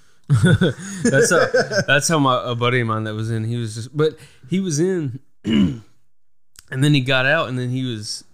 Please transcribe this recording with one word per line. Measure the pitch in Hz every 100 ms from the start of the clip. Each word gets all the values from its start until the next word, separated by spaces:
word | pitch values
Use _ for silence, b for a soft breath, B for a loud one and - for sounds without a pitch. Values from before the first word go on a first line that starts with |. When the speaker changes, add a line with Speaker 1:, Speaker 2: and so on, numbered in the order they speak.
Speaker 1:
<laughs> | b b b
That's | 135 170 160 175 - 190 196 - 135 -
how, | 170 -
Speaker 2:
<laughs> | 247 147 202 -
Speaker 1:
that's | 139 143
how | 160
my, | 139 127 104
a | 120
buddy | 120 123
of | 113
mine | 110
that | 110
was | 107 110
in, | 113
he | 110 120
was | 113 113
just, | 113 147
but | 156 151 B B 127
he | 180
was | 185 143
in, | 180 185 143 117 -
<clears throat> | -
and | - 220 180 123 - - - - - - - - -
then | 135 147
he | 147
got | 127 135 131
out, | 160 123
and | 127
then | 123
he | 127
was, | 131 110 107 - -